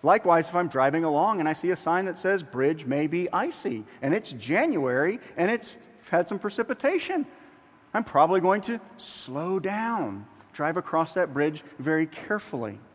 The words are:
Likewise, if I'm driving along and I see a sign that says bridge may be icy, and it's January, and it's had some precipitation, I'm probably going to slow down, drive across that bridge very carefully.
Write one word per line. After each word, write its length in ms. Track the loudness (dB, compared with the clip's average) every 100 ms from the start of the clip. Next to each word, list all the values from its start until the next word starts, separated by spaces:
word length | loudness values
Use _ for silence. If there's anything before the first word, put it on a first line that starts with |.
Likewise, 480 | 6 4 6 4 4
if 60 | -2
I'm 120 | 0
driving 360 | 2 2 2
along 360 | 2 2 2 2
and 80 | 0
I 60 |
see 160 | 0 -2
a 80 | 0
sign 280 | 0 0 0
that 120 | -2
says 260 | 0 0
bridge 420 | -2 0 0 0 -2
may 220 | -2 0
be 240 | 0 0
icy, 540 | -2 -2 -4 -6 -6 -10 -6
and 120 | -2
it's 180 | -2 -2
January, 880 | -12 0 2 2 2 2 2 2 -2 -8 -2
and 120 | 0
it's 240 | 0 -4 -16 -20 -20 0
had 180 | 0 0
some 120 | -4
precipitation, 880 | -4 -4 -4 0 0 0 -2 -4 -4 -10 -20 -20 _ -20 _
I'm 100 | -4
probably 380 | 0 4 4 4
going 200 | 4 2
to 180 | 0 -8 -8 -16
slow 600 | -14 -14 -10 -6 -4 -2
down, 680 | -2 -4 -2 -2 -4 -8 -14 -20 -20
drive 240 | -4 -2 -2
across 380 | 0 0 0
that 200 | 0 0
bridge 300 | 2 0 0 -14 -6
very 260 | 0 2 0
carefully. 760 | -4 -4 -4 -4 -6 -6 -8 -18